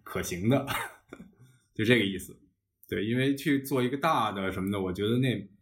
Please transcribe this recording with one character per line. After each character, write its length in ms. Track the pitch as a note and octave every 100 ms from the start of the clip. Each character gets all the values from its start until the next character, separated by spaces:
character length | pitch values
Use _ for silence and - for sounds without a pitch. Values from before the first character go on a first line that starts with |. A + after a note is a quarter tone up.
可 180 | - F#2+
行 280 | F2+ F2+ G#2
的， 180 | C#3 - - - - - -
<laughs> 480 | - - - _ _
就 120 | -
这 120 | G#2+ A#2+
个 40 |
意 140 | G2 F#2
思。 180 | - - _ _ _ _ -
对， 180 | G2 G#2
因 100 | B2
为 200 | C3+ C#3
去 260 | - C#3
做 180 | C3+ C3
一 80 | B2
个 80 | C#3
大 360 | E3 C#3+ A2
的 180 | G2 F#2+
什 100 | F#2+
么 80 | F#2+
的， 120 | G2+
我 120 | F#2
觉 140 | F2+ G#2
得 100 | B2
那， 300 | C3 G#2 - -